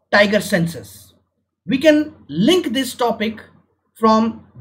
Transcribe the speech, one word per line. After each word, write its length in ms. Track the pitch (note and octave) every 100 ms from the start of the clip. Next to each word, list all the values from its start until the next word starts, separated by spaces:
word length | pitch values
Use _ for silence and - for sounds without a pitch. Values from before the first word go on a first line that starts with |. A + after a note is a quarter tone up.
| -
tiger 300 | G#3 G#3 G#3
census. 720 | - F#3 E3 - - - - _ _ _ _ _ D#3+
We 100 | C4
can 380 | D#4 D4+ D4+ - -
link 460 | D3 A#3 F4+ D#4
this 220 | A#3 C4 -
topic 480 | A#3+ G#3+ G#3+ A3 - _ _ _ _
from 500 | - A3 A3 A3+ - - -